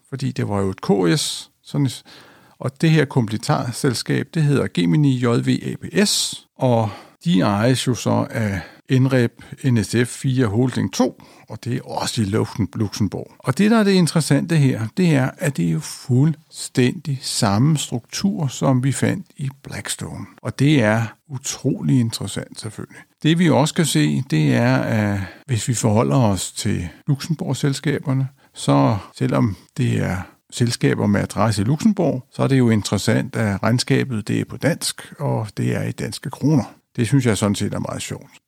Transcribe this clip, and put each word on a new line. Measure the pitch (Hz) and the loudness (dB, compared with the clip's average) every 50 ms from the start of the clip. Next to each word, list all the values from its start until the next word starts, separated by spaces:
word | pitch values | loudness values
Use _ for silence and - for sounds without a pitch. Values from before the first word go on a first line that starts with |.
| _ - | _ -12
fordi | - 127 135 127 123 | -10 -6 -6 -4 -4
det | - 117 107 | -4 -4 -2
var | 101 101 | -2 -2
jo | 98 95 | -2 -2
et | 92 - | -4 -4
K | - - 196 196 180 170 160 147 | -2 0 0 2 2 2 2 0
S, | - - - - - - _ _ _ | 0 -4 -6 -10 -12 -18 _ _ _
sådan | - - 147 143 | -6 -2 -2 0
et, | 127 - - - - - - - - - - _ _ _ - | -2 -2 -6 -14 -20 -20 -20 -20 -20 -20 -20 _ _ _ -10
og | - 123 - - | -8 -8 -6 0
det | - 160 | 2 4
her | 156 156 143 | 4 4 4
komplementarselskab, | - - 139 117 98 107 104 - - - - 127 123 113 - - 139 117 - - - 139 123 120 - - | 2 2 0 0 0 -2 -4 -2 -2 -2 -2 -2 -4 -6 -2 -2 -2 -2 -2 -4 -4 -2 -2 -4 -4 -2
det | 170 151 | 0 0
hedder | 143 143 117 95 101 - | 2 2 2 0 0 -2
Gemini | 175 175 175 165 151 147 139 131 123 | 0 2 2 4 4 4 4 2 2
J | 123 | 2
V | 120 117 127 127 131 123 - - | 0 0 0 0 0 -2 -2 -2
A | - - | -6 -8
P | - - - - - 214 202 | -8 -10 -4 0 0 2 2
S, | - - - - - - - _ _ - | 0 -2 -4 -6 -8 -12 -18 _ _ -2
og | 135 127 120 113 113 104 98 - - - _ _ - | 0 2 2 2 0 -2 -4 -10 -16 -20 _ _ -2
de | 170 180 190 | 0 2 2
ejes | - 107 101 101 110 127 131 120 - | 2 2 2 2 2 2 2 0 0
jo | 135 120 | -2 -2
så | - - 117 110 110 113 - | -2 0 -2 0 0 -2 -2
af | - 110 113 104 98 90 - - - - _ - | -4 -4 -2 -2 -2 -4 -6 -10 -16 -14 _ 0
Nrep | 139 127 131 135 131 127 120 117 - - - - - - - | 2 2 2 4 4 2 2 0 -2 -6 -20 -18 -12 -4 0
N | 139 120 113 95 | 2 2 2 2
S | - - 113 120 | 0 0 0 0
F | 123 | 0
fire | - - - 139 127 127 127 | -4 -6 -4 -2 0 0 0
Holding | 107 98 113 131 127 120 113 107 101 - | 0 2 0 0 0 0 -2 -4 -2 0
to, | - 254 262 - - - - - - - - | 0 0 0 -2 -6 -20 -20 -20 -20 -20 -18
og | - - - | -16 -12 -8
det | 117 123 | -6 -6
er | 131 - | -6 -8
også | - - - - 101 - 123 107 | -8 -6 -6 -4 -4 -2 -2 -2
i | |
Luxem-, | 95 101 110 110 - - - 104 - - | 0 0 0 0 -2 -2 -4 -4 -4 -2
Luxembourg. | - 110 95 - - 107 92 - 85 - - - - | -4 -4 -4 -2 -2 -2 -2 -2 -6 -10 -12 -16 -10
Og | - - 131 - | -6 -4 0 2
det, | 196 214 | 4 4
der | 233 | 4
er | 226 208 | 4 4
det | 196 196 | 4 4
interessante | 185 175 151 - 170 147 - 147 139 - 165 165 | 4 4 2 2 0 0 2 2 0 0 2 2
her, | 156 139 131 123 104 110 107 - | 4 4 4 2 0 -4 -4 -2
det | - 185 170 151 | 0 2 4 4
er, | 135 127 139 - - | 4 2 0 -2 -4
at | - 147 139 | -4 -4 -2
det | - 170 | 0 0
er | 165 | 0
jo | 165 160 | 0 -2
fuldstændig | 151 - - - - - 123 123 143 165 151 - - _ - - - - - 135 123 127 - - - 151 135 127 - | -4 -8 -12 -10 -4 0 2 4 4 4 2 -2 -8 _ -16 -14 -14 -6 0 2 2 2 0 -2 -6 -6 -6 -6 -6
samme | - - - 123 104 98 107 131 156 160 139 | -6 -4 0 0 2 2 4 4 4 2 0
struktur, | - - 139 120 - - - - - 196 202 214 156 | -2 -4 -6 -8 -8 -8 -8 -4 -2 -2 -2 -2 -4
som | 131 - - - 147 131 123 127 | -4 -4 -2 0 2 2 2 2
vi | 139 120 | 0 -2
fandt | - - 113 117 - - _ _ | 0 0 0 -2 -2 -6 _ _
i | - 143 135 135 _ - | -10 -8 -8 -10 _ -14
Blackstone. | - - 101 - - - - - 85 - 104 104 - - _ - | -14 -12 -10 -8 -8 -8 -8 -10 -10 -10 -12 -12 -14 -14 _ -10
Og | 110 - - | -6 -2 2
det | 135 143 156 139 110 | 2 4 4 4 4
er | 107 107 113 117 110 - _ _ - | 4 2 2 0 -4 -6 _ _ -12
utrolig | 143 127 - - - - - 135 - 208 - 151 139 127 | -12 -10 -8 -8 -8 -4 -2 -4 -2 -2 0 2 2 2
interessant | 117 113 - - 101 98 - - - - - - | 2 2 -2 -6 -8 -8 -8 -8 -10 -12 -12 -12
selvfølgelig. | - 110 - - - - - - - _ _ _ - | -12 -12 -12 -12 -16 -16 -16 -20 -20 _ _ _ 2
Det, | 151 170 165 | 2 4 4
vi | 185 160 | 4 4
også | 127 117 143 151 - | 4 4 2 2 0
kan | - 165 | 0 0
se, | 143 - 156 151 151 147 139 131 - | 0 2 2 2 2 0 0 -2 -2
det | 156 156 156 143 127 | 0 0 2 4 4
er, | 120 120 123 131 | 4 4 4 2
at | 131 - 101 113 110 104 101 101 101 95 - - - - | 2 0 0 0 0 0 0 0 -2 -4 -8 -12 -14 -8
hvis | - 127 107 - - | -4 -4 -2 -2 -2
vi | 120 | -2
forholder | - - 113 104 110 127 135 143 | 0 2 2 4 4 2 4 4
os | 139 123 104 98 87 - - - | 2 4 2 2 0 -4 -6 -8
til | - - 107 92 92 90 82 - - - | -6 -4 -2 -2 -2 -4 -6 -10 -8 -4
Luxembourg-selskaberne, | - 143 131 - - 165 - 175 - 135 - - 147 135 - - 156 143 - - 147 131 135 135 131 - _ _ _ - | -2 -2 -2 -2 -4 -4 -4 -4 -4 -4 -2 -2 -2 -2 -2 -2 -4 -4 -2 -2 -2 -2 -2 -2 -4 -6 _ _ _ -16
så | - - - 143 143 139 131 113 98 - - - | -6 0 2 4 4 4 4 2 0 -4 -8 -8
selvom | - 131 127 123 135 127 110 92 - - _ - | -4 -2 0 0 2 0 0 -2 -6 -12 _ -6
det | - 123 117 113 107 | -2 -2 0 0 0
er | 98 95 92 92 90 - - _ _ _ - | -2 -2 -4 -6 -8 -10 -16 _ _ _ -4
selskaber | - 123 117 117 - - 139 123 113 107 | -2 -2 0 0 0 0 0 2 2 2
med | 104 101 101 | 2 2 2
adresse | 95 - - - 101 113 98 104 98 | 0 -2 -2 0 0 2 2 0 0
i | |
Luxembourg, | 113 151 156 - 226 196 - 175 147 - 135 - _ - | 0 0 2 2 2 2 2 0 0 0 -2 -6 _ -4
så | - 131 | -2 0
er | |
det | 127 135 131 | 2 4 4
jo | 123 117 | 4 4
interessant, | 113 104 98 - 110 98 - - 113 131 - 123 - | 4 2 2 0 -2 -2 0 2 0 0 0 -2 -4
at | 117 113 104 101 92 - | -2 -2 -2 -2 0 0
regnskabet, | 107 123 123 - - 135 131 123 131 123 107 104 - | 2 2 2 2 2 2 0 0 0 -4 -6 -4 -2
det | 113 110 | -2 -2
er | 104 | -2
på | - 113 | -4 -6
dansk, | 120 - 131 175 - - - - - - - - - | -4 -2 -2 -2 -2 -4 -8 -8 -10 -14 -18 -12 -8
og | 147 131 127 120 110 101 - | -4 -4 -2 -4 -4 -6 -6
det | - 117 - 120 | -4 -2 -2 -2
er | 104 101 | -2 -4
i | 113 113 | -6 -6
danske | - - 117 110 - - 143 | -6 -8 -8 -8 -8 -10 -10
kroner. | - - 127 143 156 131 104 - - _ _ _ - | -8 -2 0 2 2 2 0 -2 -8 _ _ _ -4
Det | - 120 | -4 -2
synes | 107 135 139 120 | 2 2 2 4
jeg | 120 101 90 | 4 2 2
sådan | 107 101 104 | 2 0 0
set | - 104 101 - | 0 -4 -4 -4
er | 90 | -6
meget | - - - - - | -6 -6 -8 -8 -8
sjovt. | - - - - - - - _ | -10 -12 -12 -14 -18 -20 -14 _